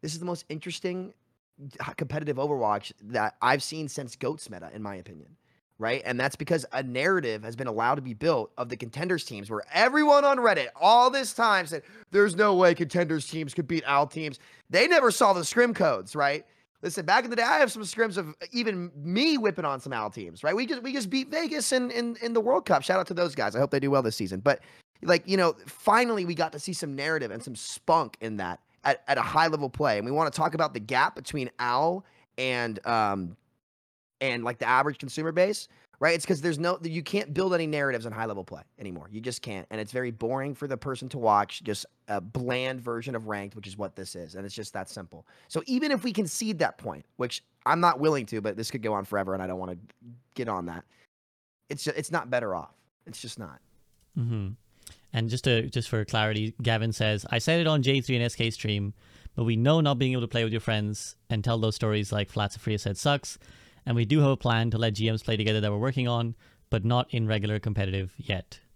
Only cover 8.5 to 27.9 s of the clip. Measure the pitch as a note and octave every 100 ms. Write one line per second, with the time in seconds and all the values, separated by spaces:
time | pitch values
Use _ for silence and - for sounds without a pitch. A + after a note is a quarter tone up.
8.5 | - A#2+ A#2+ A#2 C3+ F3 F3 - A2 G2+
9.5 | G#2+ - D#3+ A#3 D4 D4+ C#4+ C#4+ C4+ A#3+
10.5 | F3 A#2+ - F3 A#3+ B3 C4+ B3 - A3+
11.5 | G3 E3 D#3 - - - G3 G#3 E3+ G#3
12.5 | F#3 F#3 E3+ D#3+ F3+ E3+ D#3+ C#3 D#3+ D3+
13.5 | - C#3+ E3 C3 C#3 D3 D#3+ D#3 C3 -
14.5 | - _ C4+ F4 E4+ B3+ F#3 A3 F#3 D#3
15.5 | - A#3+ G#3 F3 A2+ F#2 D3+ C#3+ D3 -
16.5 | _ _ _ F3 E3+ D#3+ G#3 A#3+ A#3 A#3
17.5 | D#4 C4 A3+ G3+ - A3+ F#3+ D#3+ D#3 F3
18.5 | A#3+ A3+ F#3+ F3 C#3+ D3+ F#3+ D#4 D4 G#3+
19.5 | E3+ D#3 C3+ C#3+ A#2+ G#2+ G#2+ F2+ E2 D3
20.5 | G3 A#3+ C4+ B3 C4+ G3+ C4+ C4+ D4+ E4
21.5 | D4+ - B3+ B3 A#3+ A#3+ A#3 A#3 A#3 A3
22.5 | C4+ - D#3 - F#3+ F3+ F3 F3 C#3 G#2+
23.5 | A2 C#3 C#3+ C#3 C#3 A#2 G#2+ F#2+ F#2+ B2
24.5 | C3 - - _ _ - F3 F3+ F#3+ F3
25.5 | - F2+ - - G#3+ B3 A3 F3 E3 D#3+
26.5 | D3 - E3+ D#3 C#3 D3 D#3+ A#2+ G2+ A#2+
27.5 | A#2 - - -